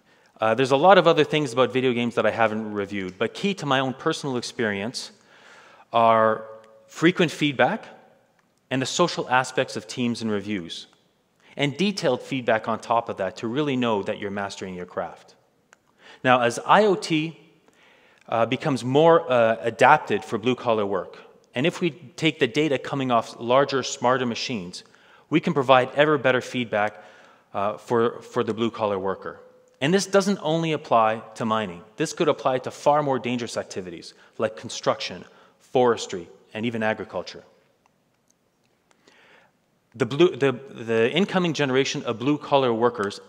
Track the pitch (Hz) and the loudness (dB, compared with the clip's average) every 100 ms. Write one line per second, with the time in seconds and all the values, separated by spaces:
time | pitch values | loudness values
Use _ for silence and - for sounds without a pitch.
0 | _ _ _ - 110 113 131 139 175 196 | _ _ _ -2 0 2 2 4 6 8
1 | 160 156 147 156 143 123 123 131 127 120 | 6 4 2 0 0 0 0 2 0 0
2 | 120 117 107 104 113 107 107 104 98 98 | -2 0 0 2 0 0 -6 -6 -6 -6
3 | 92 95 113 - 202 190 143 135 131 127 | -8 -4 -6 -2 -4 -2 -2 0 -2 -4
4 | 160 156 147 123 - - 110 98 110 - | -4 -4 -4 -6 -6 -4 -2 -2 -6 -8
5 | - - _ - - - - - _ 117 | -14 -18 _ -20 -20 -20 -20 -20 _ 4
6 | 113 113 110 110 - - - - _ - | 4 6 4 0 -6 -18 -20 -20 _ 0
7 | 165 180 165 - 151 120 127 214 - - | 2 4 0 0 -2 2 0 0 -10 -20
8 | _ _ _ _ _ _ _ 131 127 - | _ _ _ _ _ _ _ -4 -2 0
9 | 170 - - 127 131 - 131 113 - - | 0 -2 0 0 2 -2 -2 -6 -8 -4
10 | 120 107 113 101 98 101 82 - - _ | -2 -2 -4 -4 -4 -6 -6 -14 -16 _
11 | _ _ _ _ _ - 143 135 202 196 | _ _ _ _ _ -4 -4 0 -2 0
12 | 165 123 - 135 120 110 - 107 - 117 | -2 -2 -4 -4 0 0 -2 -6 0 -2
13 | 113 98 92 - 113 127 147 127 120 104 | -2 -4 -6 -6 -6 -2 -2 0 0 0
14 | 95 98 101 101 101 - 95 90 90 98 | -2 -6 -6 -6 -8 -8 -12 -12 -8 -8
15 | 82 - - _ _ _ _ _ _ _ | -8 -12 -20 _ _ _ _ _ _ _
16 | - - 131 123 120 - - 175 214 180 | -20 -2 2 4 2 0 4 4 4 0
17 | - 156 165 - _ _ _ _ _ _ | -2 -2 -4 -10 _ _ _ _ _ _
18 | _ _ - 117 117 127 156 127 123 139 | _ _ -4 -2 0 0 -2 -2 2 4
19 | 165 165 - 123 113 113 117 - 127 156 | 6 6 4 4 4 2 -4 4 8 8
20 | - 101 - 113 117 123 123 110 101 95 | 4 -4 -2 -4 -2 -2 0 -2 -2 -4
21 | 82 - - _ _ 123 165 - 175 135 | -6 -14 -20 _ _ -2 -2 -2 -4 -4
22 | 123 - 175 - 117 147 151 131 - 139 | -14 -2 -2 0 0 2 0 -2 -4 -4
23 | 131 117 - - 117 131 139 135 120 - | 0 0 0 -6 2 2 2 -2 -4 -2
24 | 123 127 123 113 - 113 87 - - _ | 0 2 -2 -4 -6 -8 -10 -16 -20 _
25 | _ - _ 156 175 147 127 127 120 139 | _ -20 _ 0 0 0 6 4 4 2
26 | 151 147 131 127 - 127 113 104 104 - | 2 2 2 0 -2 -6 -2 -2 -2 -6
27 | - - - _ _ 101 101 - - 120 | -20 -20 -20 _ _ -6 -4 -6 -2 0
28 | 117 - - 123 113 107 117 - 107 95 | 0 -2 -6 -4 -2 -2 -2 -2 -2 -2
29 | 95 92 82 - - _ _ _ 139 196 | -4 -6 -10 -14 -20 _ _ _ 0 0
30 | 190 196 196 196 156 165 165 151 - 117 | 2 2 2 -2 -2 -2 0 -4 2 4
31 | 110 113 - - 117 110 101 87 - - | 4 0 -8 -6 -2 -2 -2 -10 -14 -8
32 | 156 - 156 131 139 131 120 - 147 147 | -6 -2 -2 0 -2 -2 -4 -2 2 2
33 | 143 131 120 123 117 - - 104 90 82 | 2 -2 -2 -4 -6 -8 -8 -10 -12 -14
34 | - - _ - 131 - 113 - 139 120 | -18 -20 _ -6 -6 -6 -14 -4 -4 -2
35 | - 90 - - _ _ _ 131 123 107 | -6 -12 -18 -20 _ _ _ 2 4 2
36 | - 95 85 - _ 110 117 113 110 104 | -4 -10 -12 -20 _ -8 -6 -2 -2 -2
37 | 92 92 - 80 - _ _ _ _ _ | -6 -10 -10 -14 -20 _ _ _ _ _
38 | _ _ _ _ _ _ _ _ _ _ | _ _ _ _ _ _ _ _ _ _
39 | _ _ _ _ _ _ _ _ _ 117 | _ _ _ _ _ _ _ _ _ -6
40 | 120 143 175 123 139 120 - 127 113 113 | -2 2 2 4 0 0 -8 -12 -2 2
41 | 117 156 202 185 175 139 139 131 135 147 | 2 2 0 0 0 0 0 2 0 -4
42 | 120 110 131 147 - 139 127 113 120 120 | -6 -2 -2 -2 0 2 2 2 0 0
43 | 147 - | -4 -6